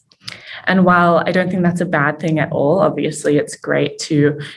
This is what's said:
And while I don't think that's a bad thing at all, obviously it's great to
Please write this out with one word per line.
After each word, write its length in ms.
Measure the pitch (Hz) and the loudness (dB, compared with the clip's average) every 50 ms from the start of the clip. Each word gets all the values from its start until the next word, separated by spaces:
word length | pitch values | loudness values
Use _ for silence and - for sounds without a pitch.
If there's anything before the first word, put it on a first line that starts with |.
| _ _ _ _ - - - - - - - - - | _ _ _ _ -16 -16 -16 -16 -16 -18 -16 -8 -2
And 200 | - 185 190 185 | 0 2 4 4
while 380 | 180 180 175 175 170 170 160 - | 4 4 4 4 4 4 2 2
I 60 | 180 | 0
don't 180 | 175 180 180 180 | 0 0 0 -2
think 140 | 180 185 175 | 0 0 0
that's 180 | 170 175 - | 0 0 -2
a 40 | 180 | -2
bad 340 | 175 170 151 143 151 151 151 | -2 0 0 0 0 -2 -2
thing 200 | - 165 160 151 | -4 -2 0 0
at 120 | - - | -2 -2
all, 280 | - 135 139 143 170 196 | -2 0 2 2 2 2
obviously 580 | - 151 - 147 147 151 151 - - 147 147 | 2 0 0 -2 -4 -4 -4 -4 0 0 2
it's 180 | 143 - - - | 0 0 -2 -8
great 440 | - - 151 143 143 143 143 - - | -10 -6 -4 -2 -2 -2 -4 -4 -8
to 400 | - - 156 147 143 147 147 143 - - - | -6 -2 0 2 2 2 0 -2 -10 -14 -16